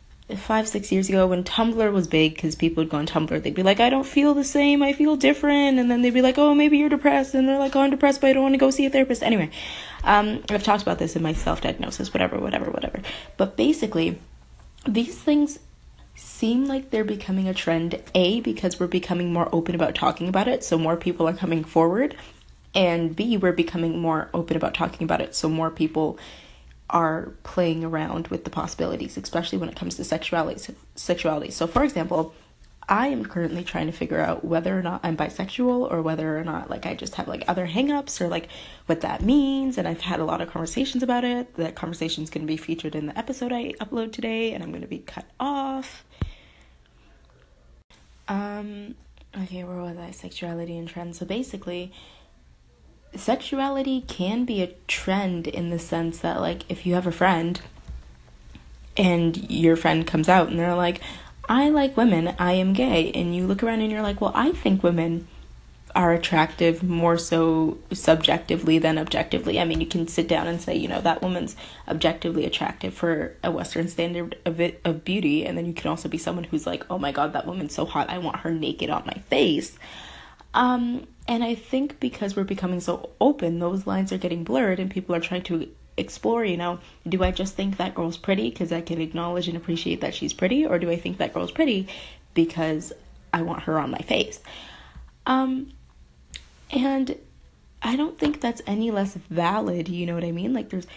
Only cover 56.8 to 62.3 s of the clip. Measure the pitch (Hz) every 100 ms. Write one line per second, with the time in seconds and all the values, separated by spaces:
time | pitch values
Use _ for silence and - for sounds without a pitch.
56.8 | 180 175 180 165 185 175 170 185 - -
57.8 | - - - - - - - - - -
58.8 | - - 190 170 165 165 - - 165 165
59.8 | 165 160 165 156 156 185 170 170 170 175
60.8 | 175 180 - - - - - 233 285 302
61.8 | 277 269 233 175 170